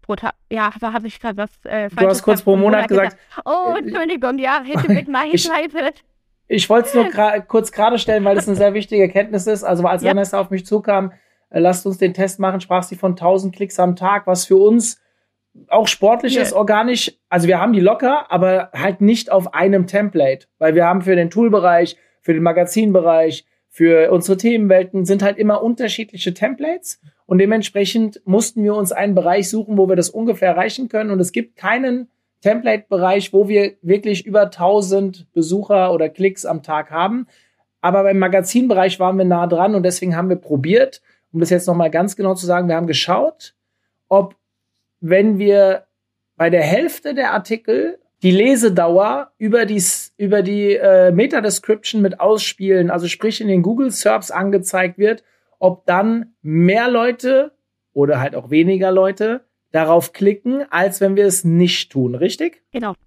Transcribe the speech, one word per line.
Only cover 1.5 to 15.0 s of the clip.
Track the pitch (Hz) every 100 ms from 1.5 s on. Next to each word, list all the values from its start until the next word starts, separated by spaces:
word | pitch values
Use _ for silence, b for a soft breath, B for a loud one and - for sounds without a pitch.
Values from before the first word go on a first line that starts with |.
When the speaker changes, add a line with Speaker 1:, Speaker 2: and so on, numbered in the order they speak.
| _
Speaker 1:
äh, | - 214 202
Speaker 2:
Du | 185
hast |
Speaker 1:
Falsches | 208 196
Speaker 2:
kurz | - 208
pro | -
Speaker 1:
pro | 196
Speaker 2:
Monat | 202
Speaker 1:
Monat | 214 190
Speaker 2:
gesagt. | 196 196 -
Speaker 1:
gesagt. | _ - -
Oh, | 339 359 339
Speaker 2:
Äh, |
Speaker 1:
Entschuldigung, | 330 330 330 339 247 262
ja, | 262 285
hätte | 254 302 135
Speaker 2:
<laughs> |
Speaker 1:
mit | 208 294
meiner | 262 302
Speaker 2:
ich, | 339
Speaker 1:
Seite. | 339 320 311 311 277 - _ _ _ _ _
Speaker 2:
ich | 208 -
wollt's | 226 233
nur | 240 208
gra-, | 202 214 214
kurz | - 226 220
gerade | - 214 233
stellen, | - 214 202
weil | 202
das | -
eine | 190
sehr | 202
wichtige | 202 196 208
Erkenntnis | 185 196 214 208 196
ist. | 208
Also | - 175 175
als | 180
Speaker 1:
Ja. | 185
Speaker 2:
Vanessa | 196 196 196
auf | 185
mich | 190 185
zukam, | 208 202 202 190 b b b b
äh, | -
„Lasst | 175 180 202
uns | 185
den | 185
Test | 180 190 185
machen“, | 190 190
sprach | - 180
sie | 175 185
von | 190 180
tausend | 170 190 190 -
Klicks | 202 -
am | 180 175
Tag, | 185 202 202
was | 180 -
für | 190
uns | 208 233 214 -